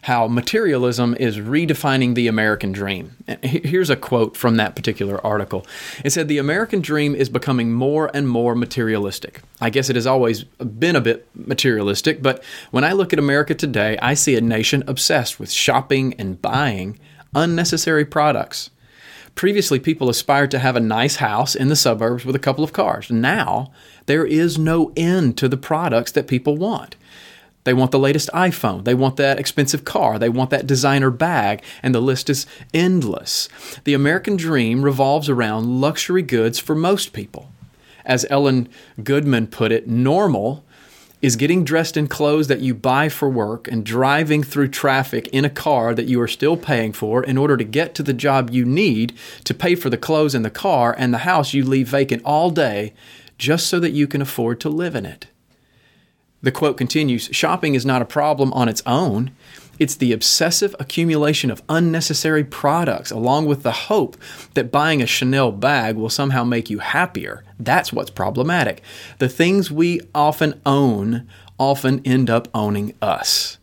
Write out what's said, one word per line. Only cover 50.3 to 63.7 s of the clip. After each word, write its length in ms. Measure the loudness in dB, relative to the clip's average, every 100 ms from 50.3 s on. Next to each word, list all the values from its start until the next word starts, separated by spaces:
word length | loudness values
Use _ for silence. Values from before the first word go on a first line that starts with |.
| 0
and 80 |
the 60 | -2
car 440 | -2 0 4 2 2
and 160 | 0
the 60 | 0
house 340 | 2 0 2
you 100 | 0
leave 240 | 2 0 2
vacant 360 | 0 0 -2 0
all 240 | 0 2
day 420 | 2 0 -2 -6 _ -20 -20 -20 _
just 300 | -2 0 0
so 120 | 0
that 140 | 0
you 120 | 0 0
can 160 | 0
afford 380 | -4 -2 -2 -2
to 80 | -4
live 280 | -2 -4 -6
in 100 | -8
it." 220 | -14 -20 _ _ _ _ _ _ _ _ _ _ _
The 100 | -2
quote 240 | 0 -2 0
continues, 540 | -2 0 0 -2 -4
"Shopping 420 | -2 -2 0 0
is 120 | 0 0
not 160 | 0
a 40 | 0
problem 460 | 0 0 2 0
on 160 | 2 0
its 160 | -2 0
own. 460 | 0 0 -2 -4 -8 -20 -20 -20 -4
It's 160 | -2 0
the 160 | 0
obsessive 640 | 0 0 0 0 0 -2 -4
accumulation 720 | -8 -2 0 2 2 0 -2
of 140 | -4 -2
unnecessary 760 | 2 2 0 -2 -2 0 0
products, 680 | 0 -2 0 2 0 -2 -6
along 340 | -4 0 2 2
with 180 | 0
the 80 | -2